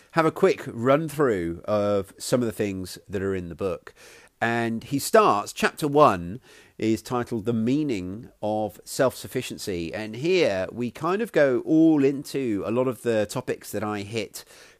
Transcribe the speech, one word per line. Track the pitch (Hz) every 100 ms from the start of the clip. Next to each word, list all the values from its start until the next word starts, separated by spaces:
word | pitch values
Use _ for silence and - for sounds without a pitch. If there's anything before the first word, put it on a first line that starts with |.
| _
have | 165 160
a |
quick | 160 190 - -
run | 110 120 143 160
through | 143 139 101 85 85 -
of | 107 101 101 98 -
some | - 127
of | 117
the |
things | - 107 95 90 - -
that | 98
are | 98 95
in | 87
the | 85
book. | 98 82 - - - - - _
And | 117 117 117 113
he | - 139
starts, | - 220 202 101 104
chapter | - 214 - 151
one | 143 143 95 85 107 - - - -
is | 110 110
titled | - 123 120 117 104
The |
Meaning | 117 113 143 147 107 90 104 127 _
of | 107 107 107 -
Self-Sufficiency. | - - 131 - 104 131 - 78 - 87 82
And | 92 107 113
here | 160 185 135 95 92
we | 110 120
kind | - 160 202
of | 226
go | 160 143 123
all | - 160 160 156
into | 135 139 147 139 127 101
a | 85
lot | 117 127
of | 117
the | 120 110 104
topics | - - - -
that | 104
I | 107 104
hit | 101 113 98 - - - -